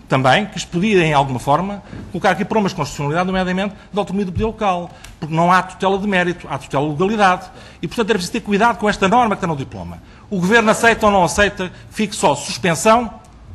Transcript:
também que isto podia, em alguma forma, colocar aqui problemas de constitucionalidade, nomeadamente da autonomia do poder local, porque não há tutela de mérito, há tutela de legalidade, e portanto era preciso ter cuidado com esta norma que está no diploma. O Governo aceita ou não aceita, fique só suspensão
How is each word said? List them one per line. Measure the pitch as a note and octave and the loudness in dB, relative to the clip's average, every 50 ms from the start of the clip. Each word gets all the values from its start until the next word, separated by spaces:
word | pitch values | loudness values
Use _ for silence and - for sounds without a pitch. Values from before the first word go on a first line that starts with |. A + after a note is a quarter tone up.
| - - | -6 -2
também | D3 C3 C3 B2+ C3 G3 G#3+ | 0 2 4 4 4 4 2
que | - - | -2 -6
isto | F3 - - | -10 -8 -6
podia, | - E3+ G3 A3 G#3 F3+ D#3+ | -4 -2 0 2 4 4 4
em | D#3+ | 4
alguma | D3+ C#3 C3+ C3 B2+ A#2+ | 2 2 2 0 -2 -4
forma, | - C#3+ C#3+ D3 F#3 G3+ G3+ G3 - - - - - - | 0 0 0 0 0 -4 -8 -10 -14 -14 -16 -16 -12 -10
colocar | - E3+ - G3 | -6 0 0 0
aqui | F3 F3+ G#3 | 2 0 0
problemas | - A3+ A3 G3 F3+ | -2 0 0 0 0
de | - | -2
constitucionalidade, | E3+ C#3 C3+ - - C#3+ C#3+ D#3 F3 F#3 | -4 -6 -6 -6 -6 -4 -2 -2 -2 0
nomeadamente | F#3+ F#3+ F#3 F#3 F3+ F#3 F#3 G3+ G3+ - - - - | 0 0 -2 -2 -2 -2 -2 -4 -4 -6 -12 -16 -8
da | F#3 G#3 | -6 -4
autonomia | F#3+ - F3+ G3+ G3+ | -4 -4 -4 -4 -4
do | F#3 | -4
poder | E3 - A3 | -4 -4 -4
local, | A3+ A3 - A3 G3 F3+ F3 F3 E3 - - - - - - | -4 -4 -2 -2 -2 -2 -2 -4 -10 -14 -18 -20 -20 -16 -12
porque | E3+ D3 D#3+ | -8 -4 0
não | D#3+ E3+ F3 | 2 4 4
há | F#3 F3+ | 4 4
tutela | F3 F3+ - - F#3+ F#3+ G3 F#3+ | 2 -2 -4 -2 0 0 0 0
de | G3+ | 0
mérito, | G#3 F#3+ F3+ F3 F3 E3+ F3 - - | 0 0 0 0 0 -2 -6 -8 -10
há | D3 C3+ | -10 -10
tutela | - - - C3+ D3 | -6 -4 -2 -2 -2
de | D#3 | -2
legalidade, | D3 C#3+ F#3+ G3+ A3+ G#3 G3+ F#3 F3+ F3+ - - - - - - - - | -2 -2 0 0 2 4 4 4 2 2 -4 -12 -20 -20 -20 -20 -14 -10
e | - D3+ | -10 -6
portanto | - B3 A3 F#3 | -4 -2 0 0
era | A3 G3+ | 0 -2
preciso | F3 - | -2 -4
ter | - A#3 | -6 -6
cuidado | - G#3 G3+ F#3+ A3 A#3+ A3+ - | -4 -2 0 2 2 2 2 0
com | G#3+ G#3 | 0 -2
esta | F#3+ - G3 F#3 | 0 0 0 2
norma | A3 B3 A#3+ G#3+ G3 | 2 2 2 2 0
que | - | -2
está | F#3+ E3+ | -4 -4
no | D#3 | -4
diploma. | C3+ C3 - A2+ G2 E2+ F2 E2+ E2+ - - - - - - | -6 -8 -10 -12 -12 -12 -12 -14 -16 -20 -20 -20 -20 -12 -6
O | G#3 F3+ | -4 -2
Governo | E3+ F3+ A#3 A#3+ A3 A3 | 2 4 4 4 4 4
aceita | G#3 - A#3 A#3 G#3+ A3+ A3+ | 2 4 4 2 4 4 4
ou | G#3 | 4
não | G3+ F#3+ F3 | 4 4 4
aceita, | D#3 - G#3 G3+ G3 G3+ - F#3 F3+ - - - - | 2 2 2 0 0 0 -4 -8 -8 -10 -14 -20 -10
fique | - - G#3+ - - | -4 -4 -4 -4 -2
só | - G3+ D#3 C#3 | 0 2 2 2
suspensão | - - - - - - F3 D#3+ - - A3 A3 B3 A#3 G3+ - - - - - - - - - | 0 -4 -8 -6 -2 -2 -2 0 2 4 4 4 4 2 -2 -8 -16 -20 -20 -20 -20 -20 -20 -20